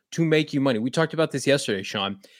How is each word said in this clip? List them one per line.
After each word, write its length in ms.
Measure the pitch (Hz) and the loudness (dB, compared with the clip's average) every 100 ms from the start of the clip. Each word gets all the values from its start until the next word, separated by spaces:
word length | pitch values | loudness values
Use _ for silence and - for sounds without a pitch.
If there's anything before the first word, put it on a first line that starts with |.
| - | -12
to 120 | - | -2
make 300 | 165 156 151 | 2 2 2
you 80 | 143 | 0
money. 180 | 139 113 | 0 0
We 100 | 123 | 0
talked 240 | 165 160 | 0 0
about 180 | 156 156 | 0 -2
this 140 | 135 - | 0 2
yesterday, 380 | 139 - 101 | 2 2 -4
Sean. 360 | 95 107 98 98 - - | -4 -4 -4 -6 -14 -20